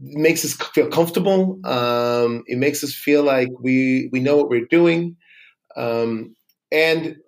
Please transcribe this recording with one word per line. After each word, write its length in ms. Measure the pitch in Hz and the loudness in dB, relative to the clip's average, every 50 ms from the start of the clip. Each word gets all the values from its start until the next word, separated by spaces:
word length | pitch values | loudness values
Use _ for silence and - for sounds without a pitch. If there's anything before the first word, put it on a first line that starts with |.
makes 440 | 131 139 147 151 156 160 165 165 - | -18 -12 -4 0 0 2 2 0 -2
us 80 | 147 - | -6 -6
feel 340 | - - - - 151 147 151 | -8 -10 -4 0 0 0 0
comfortable. 680 | - 160 170 170 - 190 180 196 190 190 190 185 185 190 185 | 2 0 0 0 0 -2 0 2 2 2 2 0 -2 -6 -6
Um, 800 | - 131 123 120 120 120 120 120 120 120 120 120 117 117 117 - - | -4 -2 0 0 0 0 0 0 0 2 2 2 0 0 -4 -6 -6
it 100 | 127 123 | -4 -2
makes 260 | 135 147 147 - - | 0 0 0 -2 -4
us 80 | 135 - | -8 -8
feel 300 | - - 147 147 147 147 | -6 0 2 2 4 4
like 260 | 143 135 131 127 127 127 123 | 4 2 2 0 -2 -4 -6
we, 480 | 123 127 131 131 131 131 131 131 127 - 123 | -2 0 0 2 2 2 0 0 -2 -2 -2
we 80 | 127 | -2
know 160 | 127 139 147 147 | 0 2 2 2
what 120 | 143 143 | 2 2
we're 160 | 120 117 117 | 0 -2 0
doing. 520 | - 165 170 170 170 165 170 170 170 170 _ _ _ - - - - _ _ _ _ - | 2 2 4 4 4 2 2 -2 -4 -8 _ _ _ -20 -20 -20 -20 _ _ _ _ -10
Um, 600 | 131 123 117 117 117 117 113 113 110 113 - - _ _ _ _ _ _ - | -6 -4 -4 -2 -2 -2 -2 -4 -6 -8 -12 -18 _ _ _ _ _ _ -4
and, 460 | - 156 160 160 160 165 160 160 - - _ | 0 2 2 2 2 0 -2 -6 -10 -12 _